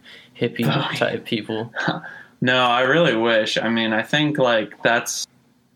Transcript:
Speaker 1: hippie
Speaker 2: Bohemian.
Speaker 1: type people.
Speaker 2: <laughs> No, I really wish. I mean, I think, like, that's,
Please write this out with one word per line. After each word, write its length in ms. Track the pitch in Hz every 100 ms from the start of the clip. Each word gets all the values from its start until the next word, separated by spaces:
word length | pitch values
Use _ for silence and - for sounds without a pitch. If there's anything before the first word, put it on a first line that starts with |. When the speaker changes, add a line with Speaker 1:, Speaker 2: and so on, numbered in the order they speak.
| - - - -
Speaker 1:
hippie 300 | 120 - 120
Speaker 2:
Bohemian. 300 | 143 - 160
Speaker 1:
type 300 | - 110 -
people. 460 | 110 101 110 113 - -
Speaker 2:
<laughs> 140 | 131 - - - _
No, 260 | 127 127 123
I 160 | 120
really 340 | 131 156 165 113
wish. 420 | 117 113 107 -
I 100 | 110
mean, 260 | 117 113
I 100 | 110
think, 340 | - 147 147 147
like, 460 | 127 113 101 -
that's, 420 | 123 117 - - - _ _ _ _